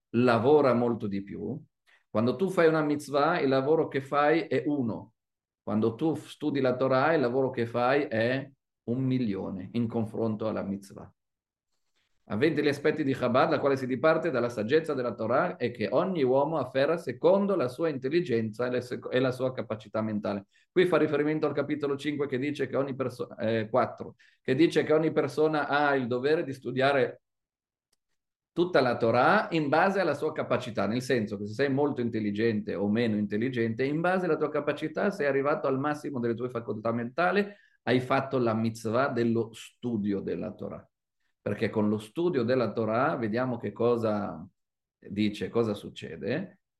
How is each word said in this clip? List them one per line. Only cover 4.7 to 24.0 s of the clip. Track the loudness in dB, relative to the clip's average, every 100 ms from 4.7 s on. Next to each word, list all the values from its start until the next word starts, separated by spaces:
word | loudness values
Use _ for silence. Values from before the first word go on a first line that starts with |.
| -2 -2 -4 -10 _ _ _ _ _
Quando | -4 0 0
tu | 0 -2 -2
studi | -6 -8 -4 0
la | 0 2
Torah, | 2 2 4
il | 2
lavoro | 2 2 0
che | 0 -2
fai | 0 2 2
è | 0 0 2 0 -4 -14 _ _
un | -6 -2
milione | 0 0 0 -2 -6 -8 -6
in | -4 -2
confronto | -2 -4 -2 -2 -2 -4
alla | -4
mitzvah. | -4 -6 -10 -18 -18 _ _ _ _ _ _ _ _ _ _ _ -8
Avente | 0 2 2
gli | 0
aspetti | 0 0 0
di | 0
Chabad, | 0 2 4 4
da | 2
quale | 2 0
si | -2
diparte | 0 2 2 0
dalla | -2 -2
saggezza | -2 0 2 2
della | -4 -4
Torah, | -4 0 0 0 -2
e | -4
che | -2 -2
ogni | 0 0 2
uomo | 2 4 2 0
afferra | -2 0 0 0
secondo | -4 0 4 4 2
la | 0 -2
sua | -2 -4
intelligenza | -2 -2 0 0 0 -2 -4 -2
e |
le | -2
sec-, | -4 -8 -2
e | 0
la | 0
sua | 0 -4
capacità | -4 -6 -8 -6 -4
mentale. | -2 -2 -2 -4 -8 _ _
Qui | 2 4
fa | 4
riferimento | 4 2 0 0 0
al |
capitolo | 0 -2 -2 -2 -4
cinque | -4 -4 -2
che | -2
dice | -4 -4 -2
che | -2
ogni | -2
perso-, | -4 -6 -6 -10 -4
eh, | -2 0 0
quattro, | 0 0 -4